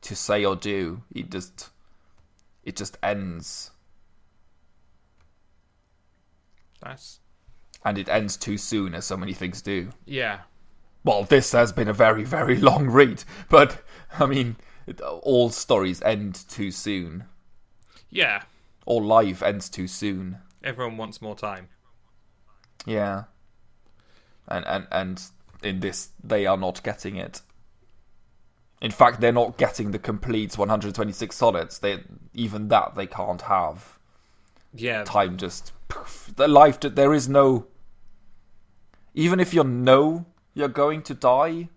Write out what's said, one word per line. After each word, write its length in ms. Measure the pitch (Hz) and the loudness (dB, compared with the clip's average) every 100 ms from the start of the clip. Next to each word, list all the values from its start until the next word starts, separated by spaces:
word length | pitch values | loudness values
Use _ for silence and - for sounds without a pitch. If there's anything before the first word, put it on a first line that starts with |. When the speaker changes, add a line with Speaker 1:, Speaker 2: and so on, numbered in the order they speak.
Speaker 1:
to 120 | - | -14
say 300 | 98 - 104 | -12 -2 0
or 100 | 101 | 0
do. 480 | 92 104 98 87 92 - | -2 -4 -4 -4 -8 -14
It 160 | - - | -14 -12
just, 400 | 92 - - - _ _ _ _ _ _ _ _ _ | -12 -12 -18 -20 _ _ _ _ _ _ _ _ _
it 140 | - - | -14 -12
just 220 | 98 - | -12 -6
ends. 680 | 101 101 95 82 78 - - _ _ - _ _ _ _ _ _ _ _ _ _ _ _ _ _ _ _ _ _ _ _ _ _ _ _ _ _ _ _ | -4 -4 -6 -10 -14 -16 -16 _ _ -20 _ _ _ _ _ _ _ _ _ _ _ _ _ _ _ _ _ _ _ _ _ _ _ _ _ _ _ _
Speaker 2:
That's 380 | 135 131 - - _ _ _ - - - 110 | -18 -18 -20 -20 _ _ _ -20 -20 -8 -6
Speaker 1:
And 100 | 101 | -4
it 140 | 95 | -2
ends 260 | 104 104 - | -2 -2 -8
too 220 | - 101 | -6 -8
soon, 360 | - 110 95 | -4 -4 -4
as 120 | 85 - | -8 -8
so 100 | 95 | -8
many 160 | 92 | -8
things 300 | 95 90 90 | -8 -10 -10
do. 300 | - 98 90 - | -8 -6 -8 -14
Speaker 2:
Yeah. 360 | - 135 117 98 - _ - - - _ | -12 -6 -6 -8 -14 _ -20 -20 -20 _
Speaker 1:
Well, 200 | - 104 | -2 0
this 260 | 98 143 120 | 6 4 6
has 200 | 120 120 | 2 2
been 160 | 98 110 | 2 -2
a 40 | |
very, 300 | 104 113 110 | 4 4 4
very 340 | 113 156 120 123 | 0 -2 0 6
long 320 | 110 - 139 | 6 6 4
read, 360 | 120 135 107 - - - | 6 6 4 -12 -18 6
but, 360 | 156 147 - - - - - | 8 8 2 -16 -20 -16 -2
I 60 | 143 | 0
mean, 280 | 139 120 113 - - - | 0 -4 -8 -16 -20 -18
it, 140 | - | -14
all 500 | - 82 - 127 120 | -12 -8 0 2 2
stories 500 | - - 113 95 87 | 0 0 2 2 0
end 440 | 104 110 104 92 - | -2 -2 -4 -12 -16
too 220 | - 101 | -10 -8
soon. 540 | 90 - 98 87 82 117 - - - _ _ - - _ | -8 -8 -8 -8 -14 -16 -20 -20 -20 _ _ -20 -20 _
Speaker 2:
Yeah. 360 | - 151 101 - _ _ _ - | -2 0 0 -6 _ _ _ -4
Speaker 1:
All 160 | 117 | -2
life 400 | 104 110 107 90 | 4 4 4 0
ends 260 | - 101 - | -2 -2 -8
too 200 | - 92 | -10 -10
soon. 500 | - 104 95 92 92 - _ | -6 -8 -6 -10 -14 -18 _
Speaker 2:
Everyone 340 | - 123 123 113 | -12 -8 -10 -10
wants 240 | 110 104 | -14 -12
more 140 | 110 | -16
time. 340 | 104 107 95 90 _ _ _ _ _ _ _ _ _ _ _ - | -10 -10 -10 -16 _ _ _ _ _ _ _ _ _ _ _ -8
Speaker 1:
Yeah. 380 | 110 101 98 107 _ _ _ _ _ _ - _ _ _ _ - | -4 -4 -6 -12 _ _ _ _ _ _ -20 _ _ _ _ -10
And, 180 | - - | -8 -6
and, 200 | 98 - | -6 -4
and 320 | 90 95 92 - - - - | -6 -6 -10 -14 -20 -20 -10
in 180 | 104 95 | -8 -6
this, 300 | 95 90 - - | -6 -8 -14 -18
they 240 | - 107 98 | -4 -2 0
are 100 | 95 | 0
not 260 | 95 90 | -2 -6
getting 340 | - 104 92 95 | -10 -10 -10 -12
it. 260 | 87 - _ - - _ _ - _ - _ _ _ _ _ _ | -12 -14 _ -20 -20 _ _ -20 _ -20 _ _ _ _ _ _
In 100 | 113 | -10
fact, 300 | 104 120 113 | 4 4 6
they're 120 | 120 | 2
not 260 | 120 117 120 | 2 0 0
getting 340 | 117 - 104 | -2 -2 -6
the 60 | 104 | -6
complete 600 | - 104 - 113 104 107 | -6 -8 -4 -4 -4 -4
one 100 | 101 | 0
hundred 260 | 151 104 | 0 -2
twenty-six 420 | 196 107 98 - - | -6 -6 -6 -10 0
sonnets. 420 | 120 90 82 - | 2 2 -6 -6
They, 240 | 101 98 - - - | -6 -6 -12 -20 -18
even 340 | - 117 104 107 | -8 -6 -6 2
that 280 | 104 - 95 | 2 2 -6
they 100 | 98 | -10
can't 360 | - 101 90 | -8 -6 -6
have. 560 | - 98 85 78 - - _ _ _ _ _ _ _ | 0 0 0 -6 -18 -20 _ _ _ _ _ _ _
Speaker 2:
Yeah. 300 | 117 117 113 | -10 -6 -6
Speaker 1:
Time 320 | 104 104 95 92 | -2 0 0 -2
just, 360 | 92 - - - - | -8 -8 -14 -14 -12
poof, 440 | - - - - | -12 -12 -16 -16
the 140 | 107 143 | 0 6
life, 320 | 143 147 135 | 10 8 6
ju-, 80 | 147 | -4
there 260 | 127 139 | 2 4
is 140 | 151 127 | 4 2
no, 380 | 139 139 127 - - - - - - - - _ - _ _ - _ - | 4 6 4 -2 -20 -20 -20 -20 -20 -20 -20 _ -20 _ _ -20 _ -14
even 240 | - 165 185 | 0 2 2
if 160 | 175 | 2
you 80 | 170 | 4
know 640 | 139 123 127 131 151 165 170 _ _ | 2 2 6 8 6 0 -8 _ _
you're 120 | - 143 | -4 -4
going 340 | 123 143 156 | 0 0 0
to 120 | 151 | -8
die 540 | 127 127 127 160 165 170 | 0 2 4 2 0 -10